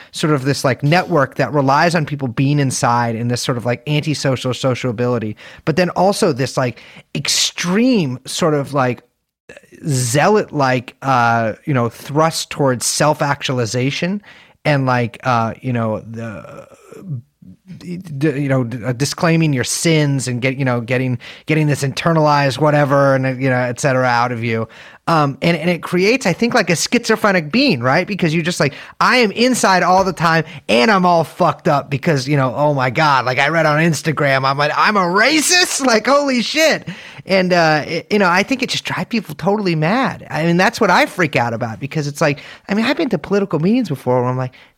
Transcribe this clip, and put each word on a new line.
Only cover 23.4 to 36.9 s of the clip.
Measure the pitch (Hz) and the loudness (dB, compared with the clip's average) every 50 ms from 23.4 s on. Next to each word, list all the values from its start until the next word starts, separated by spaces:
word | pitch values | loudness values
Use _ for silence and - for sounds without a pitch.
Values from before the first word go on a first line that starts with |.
| 135 135 | 0 0
know, | 127 | 0
et | 123 127 123 120 - | 0 -2 -4 -4 -2
cetera | - 139 131 127 127 | 0 0 0 2 2
out | 127 123 117 120 123 | 2 2 2 0 0
of | 123 113 | -2 -4
you. | 117 120 113 113 110 - - - - - - - - | -4 -2 -2 -2 -4 -6 -10 -20 -20 -20 -20 -10 -4
Um, | - 165 156 147 139 131 - | 0 2 2 2 0 -2 -2
and, | - 170 175 151 | -2 -2 -2 0
and | 156 175 | 0 -2
it | 175 160 | -2 -2
creates, | - - 180 180 185 208 254 262 - | -4 -4 -2 0 2 2 0 0 0
I | 190 | -2
think, | 165 - 226 240 254 | 0 0 0 0 0
like, | 240 185 - | 0 0 0
a | 170 | 0
schizophrenic | - - - - 233 233 - 220 208 - 208 190 180 151 147 | -2 -2 0 -2 0 0 0 -2 0 2 0 0 0 -2 -2
being, | 170 247 285 262 165 120 | 0 0 2 2 0 0
right? | 120 127 139 175 180 | 0 0 2 0 0
Because | - 208 175 185 156 | -2 -4 -2 0 0
you're | 156 170 | 0 0
just | 151 175 170 - | -2 -2 -2 0
like, | 160 139 - - - - - - | -2 -2 -2 -6 -18 -12 -4 0
"I | 175 196 240 254 | 0 2 4 4
am | 233 202 | 2 2
inside | - - 240 254 247 - - 202 185 180 | 2 2 2 2 2 2 2 2 2 4
all | 175 175 185 190 | 4 4 4 2
the | 190 190 156 | 2 0 0
time | - 160 165 160 165 156 - - 139 - | 0 2 2 2 2 0 -2 -8 -10 -4
and | - 208 240 240 226 | 0 2 2 4 4
I'm | 208 185 180 | 4 4 4
all | 180 175 165 147 | 4 4 4 2
fucked | - - - 180 156 - - - 175 | 0 -2 0 0 0 0 0 0 0
up | 147 143 - - | 0 0 0 -2
because, | 139 127 - 180 151 135 123 | -4 -2 0 0 0 0 0
you | 139 147 139 | 0 0 2
know, | 131 127 107 | 0 0 0
oh | 135 147 151 | 0 0 2
my | 147 139 127 131 | 2 2 0 0
God, | 110 160 160 147 139 131 117 | 2 2 2 4 4 2 2
like, | 123 127 131 | 0 0 2
I | 139 147 | 2 2
read | 165 165 156 | 2 2 2
on | 151 147 151 | 4 4 4
Instagram, | 165 170 151 - - 160 143 151 147 139 135 131 135 | 2 2 0 0 -2 -4 -2 0 2 2 2 2 2
I'm | 135 139 | 0 0
like, | 143 147 151 139 | 0 0 0 2
I'm | 139 160 202 214 | 2 2 2 2
a | 196 | 2
racist? | 180 175 180 202 226 269 320 311 - - 359 359 359 - - - 269 | 2 2 2 2 2 4 2 2 2 2 2 2 2 0 -2 -2 0
Like, | 254 226 214 - | 2 2 2 2
holy | 247 277 285 285 277 254 240 | 2 2 2 2 0 0 -2
shit." | 214 - - 311 320 294 214 165 - - | -2 -2 0 2 2 2 2 0 -4 -10